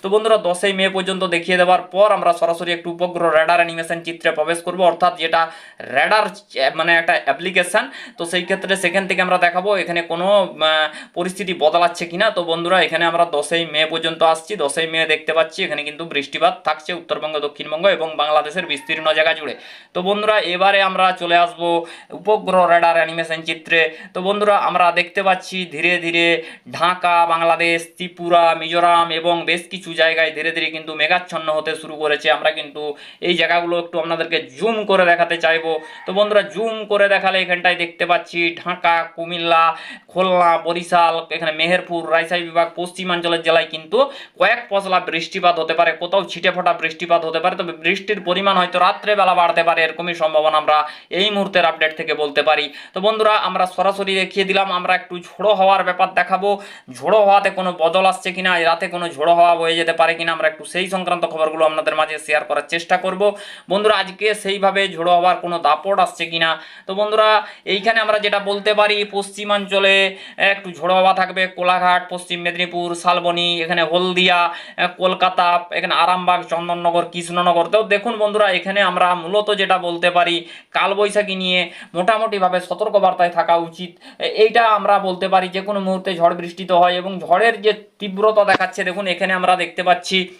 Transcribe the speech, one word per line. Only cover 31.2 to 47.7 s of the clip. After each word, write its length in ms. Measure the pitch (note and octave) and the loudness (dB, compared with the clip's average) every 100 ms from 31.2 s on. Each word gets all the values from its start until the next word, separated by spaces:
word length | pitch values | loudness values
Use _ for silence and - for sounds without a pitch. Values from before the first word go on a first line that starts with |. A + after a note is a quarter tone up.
| F3+ E3 D#3+ D#3 | -2 -6 -2 -2
হতে 140 | D3+ D#3 | -4 -8
শুরু 140 | D3+ D3+ | -10 -4
করেছে। 320 | D3+ C#3+ D#3 | -2 0 2
আমরা 180 | D3+ D#3 | 2 0
কিন্তু 300 | D#3 D3 D3+ D3+ D3 - - | -2 -12 -10 -8 -10 -16 -6
এই 140 | F3 F3 | -2 0
জায়গাগুলো 400 | E3 F3 E3+ F3 | 2 0 0 -4
একটু 120 | E3+ E3+ | -4 -6
আপনাদেরকে 340 | E3 E3 E3 D#3+ C3 C3 | -4 -4 -2 -4 -6 -4
জুম 180 | G#3+ A3 G#3 | -4 -2 0
করে 140 | F#3+ F3 | 2 4
দেখাতে 300 | E3+ E3+ E3+ | 2 0 0
চাইবো। 340 | D#3+ E3 E3 D#3 - - - | 0 0 0 -4 -6 -14 -4
তো 60 | |
বন্ধুরা 280 | F#3+ G#3 G#3 | 0 4 2
জুম 340 | - F#3 A3+ A3 G#3 | 0 -6 -6 -6 -2
করে 140 | G3+ G3+ | 2 2
দেখালে 280 | G3 F#3+ F#3+ | 2 2 0
এখানটায় 360 | F3 F3 F3 F3 | -2 0 0 0
দেখতে 220 | E3+ - F3 | -4 -4 0
পাচ্ছি 340 | F3 - E3+ E3+ E3+ | 0 -2 -2 -2 -4
ঢাকা, 340 | F3 F3 E3+ E3+ E3 - | -8 -2 0 0 -2 -10
কুমিল্লা, 500 | E3 F3 E3+ E3 E3 D#3+ - B3+ _ | -8 -4 2 4 4 0 -14 -18 _
খুলনা, 440 | F3 F#3 F3+ E3+ E3 D#3+ | -2 2 4 4 2 0
বরিশাল, 500 | E3+ F3 F3 E3+ E3 D#3+ D#3+ | -4 0 4 4 2 -6 -4
এখানে 160 | E3 D#3 | -4 -2
মেহেরপুর, 420 | E3 F3+ F3 E3+ D#3+ | 0 0 -2 -8 0
রাজশাহী 300 | D#3+ E3 F3 | 0 0 -4
বিভাগ, 240 | E3+ E3 E3 - | -2 0 0 -4
পশ্চিমাঞ্চলের 680 | F3+ - F#3 F3 E3+ E3+ | -10 -8 -4 -2 -2 0
জেলায় 240 | E3 E3 D#3+ | 2 2 0
কিন্তু 240 | D#3 D#3+ G#3+ C#4 - - _ | -10 -2 0 0 -2 -20 _
কয়েক 200 | F#3 A#3 - | 0 0 -2
পশলা 300 | G3 F#3+ F3+ | -4 0 -2
বৃষ্টিপাত 560 | F3 D#3+ D#3+ F#3+ F3 E3 | 0 -6 -6 0 2 2
হতে 120 | D#3+ | 0
পারে, 180 | D#3+ E3+ D#3+ | 2 2 0
কোথাও 200 | F3 G3 F3 | -2 -2 -2
ছিটে 180 | F3 F#3 | -2 -2
ফোটা 220 | F3+ F3 | 0 -2
বৃষ্টিপাত 480 | E3+ D#3+ D#3+ E3+ E3+ D#3+ | -2 -4 -6 0 0 0
হতে 120 | D#3+ | -2
পারে। 160 | F3+ F#3 | -2 -2
তবে 180 | F3 | -8